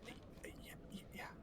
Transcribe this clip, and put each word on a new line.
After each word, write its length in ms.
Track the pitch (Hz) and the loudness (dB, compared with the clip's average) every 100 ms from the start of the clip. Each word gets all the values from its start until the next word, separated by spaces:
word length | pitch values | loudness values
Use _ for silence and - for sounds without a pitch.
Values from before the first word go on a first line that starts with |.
| - | 0
Y-, 60 | - - - | 0 0 0
y-, 540 | - - - - - - | 0 0 0 -2 0 0
y-, 80 | - | 0
yeah 220 | 202 - - | 2 2 0